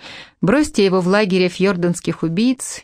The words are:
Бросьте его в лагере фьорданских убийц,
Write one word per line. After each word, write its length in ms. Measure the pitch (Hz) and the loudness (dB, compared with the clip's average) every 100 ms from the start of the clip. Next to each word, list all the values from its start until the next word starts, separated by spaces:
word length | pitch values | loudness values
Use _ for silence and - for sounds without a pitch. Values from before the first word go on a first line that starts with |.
| - - - - | -20 -20 -20 -4
Бросьте 440 | 170 277 302 - | 2 2 2 2
его 160 | 196 185 | 2 2
в 60 | 180 | 2
лагере 420 | 208 208 185 180 | 2 2 2 0
фьорданских 760 | - 196 175 175 170 - 160 | 0 0 0 -2 -2 -6 -4
убийц, 580 | 160 170 247 254 - - | -4 0 0 -2 -8 -14